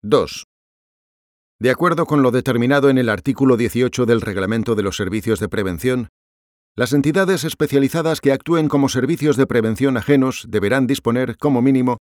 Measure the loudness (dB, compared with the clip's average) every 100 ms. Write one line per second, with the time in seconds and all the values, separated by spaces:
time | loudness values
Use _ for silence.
0 | 2 0 0 -8 -18 _ _ _ _ _
1 | _ _ _ _ _ _ -2 0 0 0
2 | 0 2 2 2 0 0 2 2 4 2
3 | 0 -2 -4 0 2 4 2 0 -2 0
4 | 2 2 0 -4 -2 -2 -2 -2 -2 -4
5 | -4 -4 -2 -2 -2 -4 -4 -4 -2 -2
6 | -6 _ _ _ _ _ _ -6 0 0
7 | 2 0 0 0 -4 -4 0 2 0 0
8 | -2 0 0 -2 0 0 2 2 0 0
9 | -2 0 0 2 2 2 0 0 0 -2
10 | 2 2 2 -4 -4 -2 0 0 0 -2
11 | -2 -2 -2 -2 0 2 2 2 0 -2